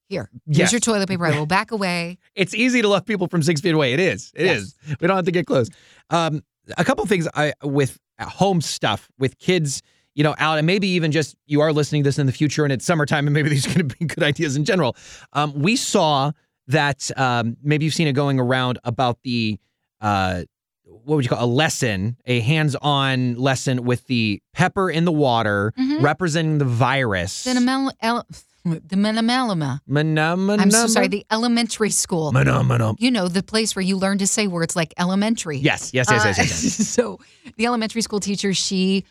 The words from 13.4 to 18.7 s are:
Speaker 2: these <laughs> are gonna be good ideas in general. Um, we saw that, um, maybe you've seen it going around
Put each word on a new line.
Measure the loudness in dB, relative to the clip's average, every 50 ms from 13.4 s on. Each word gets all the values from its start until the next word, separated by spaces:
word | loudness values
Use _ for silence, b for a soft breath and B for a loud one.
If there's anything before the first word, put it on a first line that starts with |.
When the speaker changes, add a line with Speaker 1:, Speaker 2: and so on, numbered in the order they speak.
| 2 2
Speaker 2:
these | 0 0 0
<laughs> | 0
are | 0
gonna | 0 0 0 -4 -6
be | -6
good | -6 -2 0 0
ideas | 0 0 0 -2 -2 -2
in | -2 0
general. | 0 0 2 2 0 -2 B B B B B B B B
Um, | -2 -2 -2 -2
we | -2 0 0 0
saw | 0 -2 0 2 2 4 4 2 2 2 0 -2 _ _ _ _ _ _ 0
that, | 0 2 2 2 -2 -4 -6 -8 -4 -2
um, | 0 0 2 0 0 -2 -4 -4 -2
maybe | 0 0 0 0
you've | 0 0
seen | 0 0
it | 0 2
going | 0 0 0 2 0
around | 2 2 0 0 0 -2